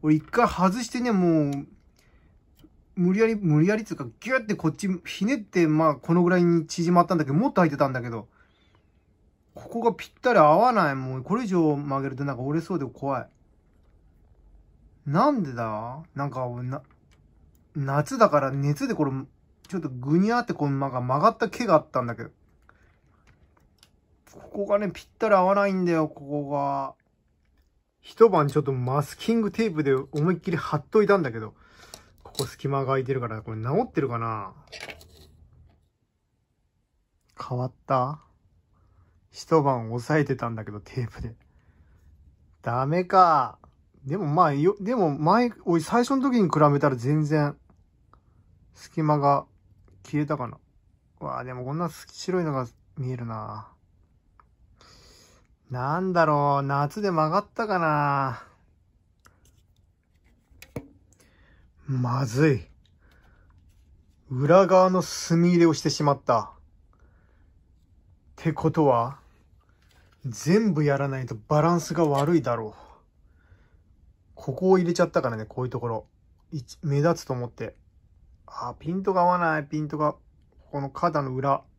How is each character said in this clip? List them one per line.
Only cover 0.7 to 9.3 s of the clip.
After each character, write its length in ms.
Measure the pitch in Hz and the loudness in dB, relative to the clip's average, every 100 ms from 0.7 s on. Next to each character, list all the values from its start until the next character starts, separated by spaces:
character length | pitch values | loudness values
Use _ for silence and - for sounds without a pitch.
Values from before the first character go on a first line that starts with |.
| 202 | 0
し 80 | 240 | -6
て 100 | 254 | -4
ね、 120 | 247 | 0
も 380 | 202 175 160 143 | 2 4 2 2
う、 160 | 139 143 _ _ _ _ _ _ _ _ _ - _ _ | -4 -10 _ _ _ _ _ _ _ _ _ -20 _ _
無 200 | - 175 | -2 0
理 60 | 190 | 2
や 60 | 226 | 2
り、 100 | 220 | 2
無 260 | 190 151 | 2 4
理 60 | 170 | 4
や 60 | |
り 80 | 220 | 0
っ 20 | 220 | -4
つ 60 | |
う 40 | 160 | -10
か、 100 | 131 - | -12 -12
ギ 140 | - | -4
ュ 20 | 262 | -4
ッ 100 | 214 | -2
て 80 | |
こ 140 | 202 165 | -4 -4
っ 40 | |
ち 140 | 156 202 185 - | -4 -6 -6 -8
ひ 180 | - | -6
ね 120 | 190 143 | -4 -4
っ 20 | |
て、 280 | 208 185 165 | -2 0 2
ま 220 | 151 160 | 4 2
あ、 60 | |
こ 180 | 147 - | 0 0
の 100 | 170 | 2
ぐ 60 | 175 | 4
ら 80 | 180 | 4
い 80 | |
に 220 | 175 170 160 | 4 2 0
縮 280 | - 165 | -4 2
ま 100 | 175 | 2
っ 20 | 175 | 4
た 80 | |
ん 40 | 180 | 0
だ 60 | |
け 40 | 139 | 0
ど、 60 | |
も 140 | 143 269 | 0 0
っ 40 | |
と 20 | |
空 140 | - 170 | 2 2
い 20 | |
て 80 | 143 | 2
た 100 | 139 | -2
ん 60 | |
だ 80 | 127 | -2
け 80 | 120 | -8
ど、 180 | 113 104 _ _ _ _ _ _ _ _ _ _ | -10 -12 _ _ _ _ _ _ _ _ _ _